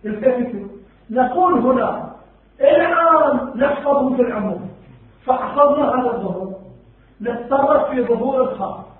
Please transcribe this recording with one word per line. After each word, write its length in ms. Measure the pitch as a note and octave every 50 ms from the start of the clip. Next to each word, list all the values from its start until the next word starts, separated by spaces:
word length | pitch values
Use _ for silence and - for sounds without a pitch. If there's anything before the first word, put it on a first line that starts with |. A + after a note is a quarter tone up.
| -
التفتوا. 600 | G#3+ G#3 G3+ A#3+ C4 B3 B3 A#3+ - - G3 G3 - - - - - _ _ _ -
نقول 440 | A3 B3+ B3 B3 - F4 F#4 F4+ D4+
هنا 560 | A#3+ A3+ B3+ B3+ A#3+ G#3+ - - - - - - - - _ _ _ _ _ _ _
العام 880 | C4 C#4+ D#4 E4 E4+ E4+ E4+ E4 E4 E4 D4+ D#4 D4+ C#4+ C4 B3 - - -
نحفظه 600 | A3 C4+ D4 C#4+ - - C#4+ C#4 C#4 B3+ C4 B3+
في 60 | B3
العموم، 480 | A#3+ - G#3 G#3 G3 - - - - - - - - - - - - - _ _ _
فأخذنا 600 | C4 B3+ B3 C4 - - C#4+ C#4+ C#4+ D4 D4+ C#4+
هذا 260 | B3 B3 B3+ B3+ A#3
الظهور. 420 | - F#3+ G3 F#3 F3 F#3 F#3+ F#3+ - - - - - - _ - _ _ _ _ _ _
نتصرف 680 | G#3 A#3+ A#3+ - - - C4+ C#4 C#4 C#4 C#4+ - - -
في 140 | C4 B3+ A#3
ظهور 380 | A#3 A#3 - A#3+ C4 C4 B3+
الخاص. 360 | B3 - - - F#3+ - - - - - - -